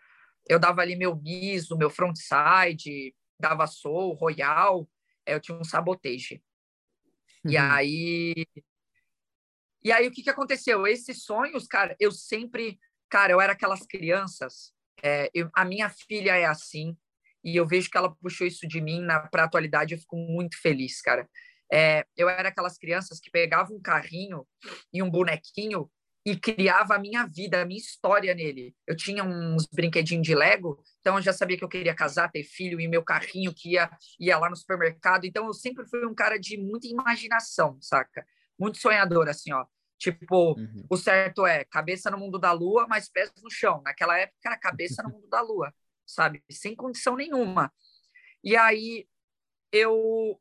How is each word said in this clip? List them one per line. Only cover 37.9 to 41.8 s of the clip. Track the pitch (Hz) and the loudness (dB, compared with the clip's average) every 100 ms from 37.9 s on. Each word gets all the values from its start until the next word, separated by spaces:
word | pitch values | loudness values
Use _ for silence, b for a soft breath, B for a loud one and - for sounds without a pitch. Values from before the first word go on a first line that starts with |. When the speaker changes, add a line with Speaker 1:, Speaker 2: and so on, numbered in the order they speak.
| 139 - - - _ _ - | -2 -2 -10 -18 _ _ -6
Speaker 1:
Muito | 208 - | -6 0
sonhador, | 233 208 185 170 151 | 2 4 4 4 2
assim, | 143 - | -2 -4
ó. | 135 127 _ _ - | -6 -6 _ _ -6
Tipo, | 180 170 170 185 170 113 | -6 -6 2 4 4 2
Speaker 2:
Uhum. | 110 107 147 | -6 -12 -4
Speaker 1:
o | 180 | -2
certo | 214 190 190 196 185 | 4 4 2 2 2
é | 156 | 2
cabeça | - 156 | 0 -4